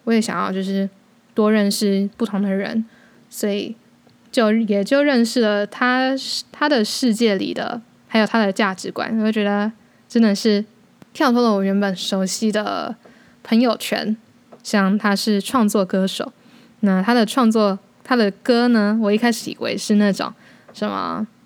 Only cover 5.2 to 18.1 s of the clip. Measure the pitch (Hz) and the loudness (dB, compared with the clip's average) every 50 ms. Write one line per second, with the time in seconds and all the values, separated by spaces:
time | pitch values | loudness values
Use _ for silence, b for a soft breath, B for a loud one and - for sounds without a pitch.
5.2 | 233 226 - 254 226 208 208 208 208 202 - - 247 247 247 254 262 262 269 269 | 2 2 2 0 0 2 0 -2 -4 -4 -4 -2 0 0 0 0 0 -2 -2 -4
6.2 | - - - - - _ - - 294 294 302 233 214 - - - 269 240 208 220 | -6 -8 -8 -8 -10 _ -6 -2 0 2 2 2 0 0 -2 0 0 0 2 2
7.2 | 233 220 196 185 - 175 175 175 - - - 233 - _ _ _ _ - - 220 | 2 2 2 0 -2 -4 -6 -6 -6 -8 -8 -10 -12 _ _ _ _ -2 0 0
8.2 | 214 202 - 233 214 196 190 - 214 190 190 - - 185 - - - - 226 226 | 0 2 2 0 0 0 0 0 -2 -2 -2 -6 -8 -10 -8 -6 -6 -4 -2 -2
9.2 | 214 220 220 220 202 202 202 202 208 220 226 b b b b b b b - 233 | 0 0 0 0 0 0 0 0 -2 -4 -6 b b b b b b b 2 4
10.2 | 226 214 202 196 - 220 208 202 214 - _ _ _ _ _ - - _ - - | 4 4 2 2 2 2 2 2 0 -4 _ _ _ _ _ -20 -20 _ -4 0
11.2 | 320 262 240 247 240 226 208 196 196 196 196 202 202 196 185 180 - - 202 190 | 2 2 2 2 2 2 2 2 0 0 0 0 0 -2 -2 -4 -6 -4 -2 -2
12.2 | 190 185 185 - 226 214 208 214 208 202 196 175 - - 226 - B B B B | -2 -2 -4 -2 -2 0 0 -2 -2 -4 -4 -6 -6 -8 -10 -12 B B B B
13.2 | B B B B B - 226 226 254 240 - - - - - - - 208 220 - | B B B B B 0 2 2 4 2 0 -2 -4 -4 -4 -4 -2 -4 -4 -6
14.2 | _ _ _ _ _ _ - - - - - 202 190 190 202 202 - 208 196 196 | _ _ _ _ _ _ -20 -18 -6 -2 0 2 2 2 2 0 0 0 -2 0
15.2 | - 220 208 196 196 - - 254 220 208 - 214 185 185 - 190 190 190 - - | 0 0 0 0 0 0 0 2 2 2 2 0 0 0 0 -2 -2 -2 -4 -6
16.2 | - 254 - B B B B B B B B B 214 196 185 185 185 214 247 247 | -10 -10 -12 B B B B B B B B B 0 2 2 2 2 2 2 2
17.2 | 214 208 - 269 240 220 220 226 208 196 190 196 _ _ _ _ - - | 2 2 2 2 2 4 4 2 2 2 0 -4 _ _ _ _ -4 0